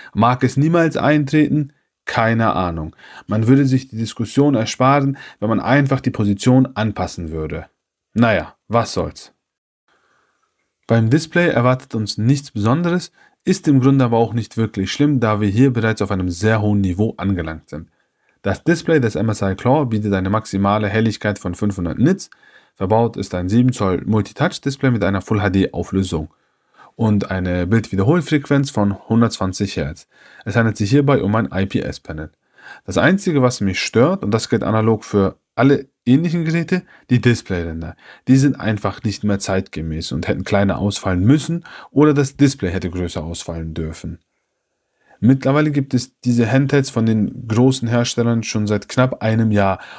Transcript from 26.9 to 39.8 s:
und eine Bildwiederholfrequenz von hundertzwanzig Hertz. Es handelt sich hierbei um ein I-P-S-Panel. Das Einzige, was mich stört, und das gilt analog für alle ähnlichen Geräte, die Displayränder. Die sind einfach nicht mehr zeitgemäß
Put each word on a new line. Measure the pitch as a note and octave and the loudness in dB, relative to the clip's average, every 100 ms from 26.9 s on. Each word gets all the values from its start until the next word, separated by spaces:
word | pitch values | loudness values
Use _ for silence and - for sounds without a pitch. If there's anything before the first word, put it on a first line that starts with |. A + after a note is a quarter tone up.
| - | -4
und | A2+ G#2 - | 0 0 -2
eine | F#2+ F#2 F2+ F2+ | -4 -2 -2 0
Bildwiederholfrequenz | A2 G#2 F#2+ G2+ F3 - D3+ C#3+ C#3 C#3 | 0 0 0 2 0 0 -2 0 0 0
von | - G2+ F#2+ - | 0 -2 -2 -2
hundertzwanzig | A2+ A2+ - F#2+ F#2 G2+ - | 0 0 -2 -4 -4 -4 -4
Hertz. | C#2+ - - _ - - - | -6 -8 -18 _ -20 -14 -4
Es | G2+ | 0
handelt | A2+ G#2+ | 0 0
sich | G2+ | 2
hierbei | C#3 C#3+ C3+ | 2 4 2
um | G2+ | 2
ein | G#2+ G#2+ | 0 0
I-P-S-Panel. | F#2 G2 - - - - D#2 D2+ _ _ _ - - - | -2 -2 -4 -6 -10 -12 -12 -12 _ _ _ -20 -18 -6
Das | - | 2
Einzige, | C3+ G3 F#3+ D3 | 2 2 2 2
was | B2+ - | 2 0
mich | G2 F2+ | -2 -2
stört, | - A2 C#3 F#3+ | -2 2 2 0
und | G#2 | -2
das | A2 - | -2 0
gilt | A2+ | -2
analog | - A2 A2 A2 | 0 0 2 0
für | - G2+ F#2+ - _ - | 0 0 0 -2 _ 0
alle | C3 C#3 - _ - | 2 2 -2 _ 0
ähnlichen | C3+ E3+ E3+ D#3+ | 2 2 -2 -2
Geräte, | E3 D#3+ F3+ - - - | -2 -2 -4 -6 -12 -2
die | B2 | 0
Displayränder. | A#2+ A#2 - F2+ E2+ D#2+ D#2+ - - - - | 2 0 -2 -4 -4 -8 -10 -14 -20 -6 2
Die | C3 | 4
sind | C#3+ C3 | 4 0
einfach | A2 G#2+ G2+ - | -4 -2 -4 -4
nicht | A2 - | -6 -4
mehr | G#2 G2 | -2 -2
zeitgemäß | - F#2+ F#2 D#2+ | -2 -4 -4 -8